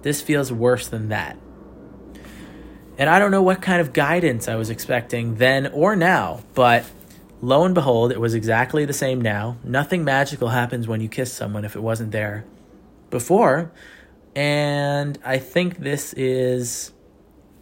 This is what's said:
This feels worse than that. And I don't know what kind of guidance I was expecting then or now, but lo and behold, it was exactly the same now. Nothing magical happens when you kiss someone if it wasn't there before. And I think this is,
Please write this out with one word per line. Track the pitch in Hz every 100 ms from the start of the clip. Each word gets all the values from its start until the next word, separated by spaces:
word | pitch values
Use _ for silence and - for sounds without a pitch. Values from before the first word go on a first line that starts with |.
This | 143 147
feels | - 147 127
worse | 117 123 123 -
than | 113 107
that. | 104 78 - - - - - - - - - - - - - - - - -
And | 143
I | 180
don't | 202
know | 196
what | 185 185
kind | 185 175
of | 151
guidance | 151 143 175 165 117 -
I | 113
was | 110
expecting | 113 - 123 120 120 117 110
then | 127 135 135
or | - 185 208
now, | 170 165 92 - -
but | - 120 120 - - - - - -
lo | 120 139
and | 185
behold, | 175 135 117 120
it | 113
was | 113
exactly | 113 110 113 127 156
the | 143
same | 139 135 127
now. | 113 104 113 120
Nothing | 120 131 147 185
magical | 147 135 139 143 117
happens | 123 120 123 113
when | 110
you | 110
kiss | - 123
someone | - 107 107
if | 104
it | 101
wasn't | 113 113 110
there | 107 107 104 - - - - - - _
before. | - - 190 190 139 165 - - - - _ _ 139
And | 147 147 147 143 143 143 143 143
I | 131 131
think | - 180 180 175
this | 139 139 -
is, | - 131 127 127 127 120 - - _ _ _ _ _ _ _